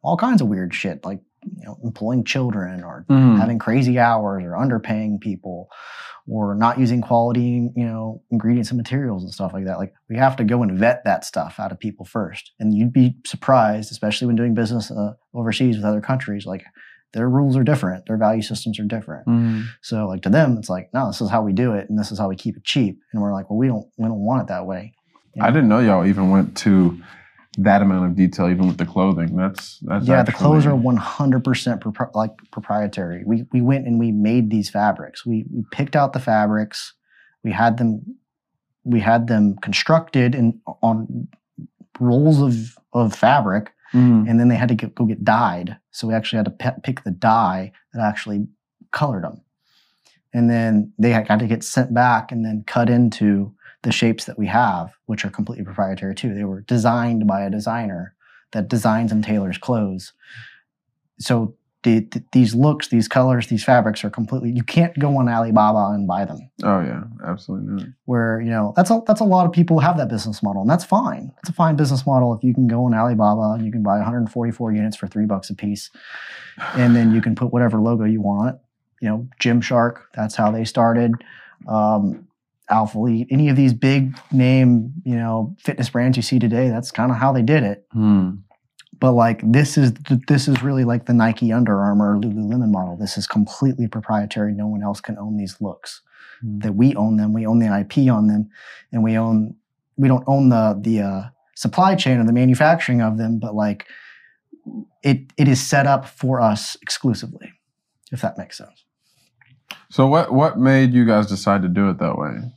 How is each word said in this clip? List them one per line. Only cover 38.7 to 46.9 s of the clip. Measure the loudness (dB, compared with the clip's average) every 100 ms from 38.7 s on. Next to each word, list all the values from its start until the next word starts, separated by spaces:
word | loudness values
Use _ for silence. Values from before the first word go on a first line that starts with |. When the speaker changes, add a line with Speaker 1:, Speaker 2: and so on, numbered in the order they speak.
| _
Speaker 1:
we | -2 0
had | 2 0 2
them | 2 2 0
constructed | -6 -4 2 0 2 0 2
and | 2 0 -2 -14 -2
on | -2 0 -4 -10 -10 _ _ -20 -20 _ _ -2
rolls | 2 4 4 4
of, | 2 0 -6 _ _
of | -2 -2
fabric, | 2 2 4 2 -2 -4 _ _
Speaker 2:
Mm. | 4 6 6 4
Speaker 1:
and | 4
then | 4
they | 2
had | 0
to |
get, | -2 -4 -4
go |
get | -2 0
dyed. | 0 2 0 -4 -8 -12 _
So | -10 -4
we |
actually | -4 -2 -2
had | -4
to |
pe-, | -4 -8 -6
pick | -8